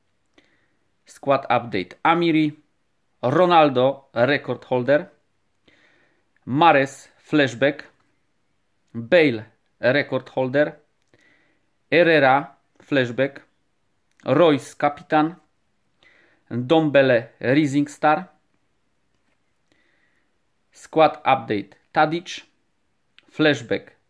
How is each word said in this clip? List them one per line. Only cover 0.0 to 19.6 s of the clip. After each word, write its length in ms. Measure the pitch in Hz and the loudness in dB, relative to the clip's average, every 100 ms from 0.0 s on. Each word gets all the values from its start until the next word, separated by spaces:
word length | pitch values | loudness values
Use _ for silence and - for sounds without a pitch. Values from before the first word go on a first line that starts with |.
| _ _ _ _ _ _ _ _ _ _ _ | _ _ _ _ _ _ _ _ _ _ _
Squad 400 | - 139 135 - | -8 -4 -2 0
Update 460 | 120 117 101 - - | -2 -2 -8 -8 -2
Amiri, 600 | 156 170 170 156 151 - _ _ _ _ _ _ | 0 0 0 0 -2 -6 _ _ _ _ _ _
Ronaldo 880 | 120 151 180 175 147 127 131 139 _ | -2 2 4 4 4 2 0 -2 _
Record 520 | 117 127 143 - 120 - | -2 0 -2 -4 -12 -6
Holder, 440 | 127 120 151 180 _ _ _ _ _ _ _ _ _ _ _ _ _ - | -4 0 -2 -2 _ _ _ _ _ _ _ _ _ _ _ _ _ -8
Mahrez 640 | 139 170 143 135 - - _ | 0 2 2 0 -8 -20 _
Flashback, 640 | _ 151 131 113 135 - - _ _ _ _ _ _ _ _ _ _ | _ 0 0 0 -2 -2 -12 _ _ _ _ _ _ _ _ _ _
Bale 520 | 117 117 175 151 110 110 _ _ _ | -16 0 2 4 0 -10 _ _ _
Record 500 | 120 143 135 131 - | -2 0 -2 -8 -6
Holder, 500 | 139 131 143 151 - _ _ _ _ _ _ _ _ _ _ _ | -6 -2 -2 -2 -6 _ _ _ _ _ _ _ _ _ _ _
Herrera 640 | 151 170 156 135 135 160 _ _ _ | 2 4 4 4 2 -2 _ _ _
Flashback, 600 | _ 139 120 117 139 - _ _ _ _ _ _ _ _ - | _ -2 -2 -2 -6 -8 _ _ _ _ _ _ _ _ -2
Royce 500 | 143 170 139 - - | 2 2 2 -4 -4
Kapitan, 600 | 147 - - 156 156 180 _ _ _ _ _ _ _ _ _ _ - | -4 -4 -4 -2 -2 -6 _ _ _ _ _ _ _ _ _ _ -12
Dombele 800 | 117 127 160 156 139 135 120 - - | -8 -2 0 2 2 2 0 -2 -6
Rising 480 | 120 143 143 143 147 | -2 0 0 -2 -4
Star, 380 | - 151 156 185 _ _ _ _ _ _ _ _ _ _ _ _ _ | -2 -2 -2 -6 _ _ _ _ _ _ _ _ _ _ _ _ _